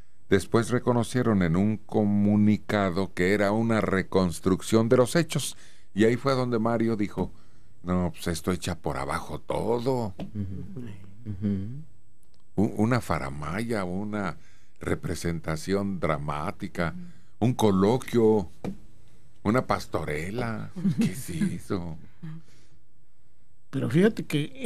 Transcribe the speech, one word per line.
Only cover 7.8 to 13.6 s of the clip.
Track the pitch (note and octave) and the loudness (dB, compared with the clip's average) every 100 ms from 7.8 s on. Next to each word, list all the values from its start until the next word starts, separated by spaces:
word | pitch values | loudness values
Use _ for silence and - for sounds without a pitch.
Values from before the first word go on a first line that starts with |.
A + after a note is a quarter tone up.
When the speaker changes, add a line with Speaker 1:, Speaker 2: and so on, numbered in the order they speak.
Speaker 1:
"No, | F2 F2+ F2+ | 0 2 0
pues | - - | -2 -4
esto | E2 - | -2 0
echa | F2+ - F2 | -2 -2 -4
por | E2 C2 | -4 -4
abajo | C#2 D2+ - D2+ | -2 -4 -4 -8
todo". | - C#2+ F2+ A#2+ A#2+ B2+ A2 - | -4 -2 0 0 0 0 -2 -4
Speaker 2:
Ujú. | - G#2+ F#2+ F#2+ F2+ F#3 A#2+ G#2 - - A#2+ | -8 -6 -6 -6 -8 -8 -10 -10 -10 -10 -8
Ujú. | F#2+ G#2 G2 G2+ C3+ D#3 - - - - - - - | -4 -2 0 -2 -8 -10 -10 -10 -10 -10 -10 -6 0
Speaker 1:
U-, | G2+ G#2 | 0 2
una | A2 B2 | 2 2
faramaya, | - D#2+ C2 C#2 D2 F#2 | 0 -2 -2 -6 -6 -4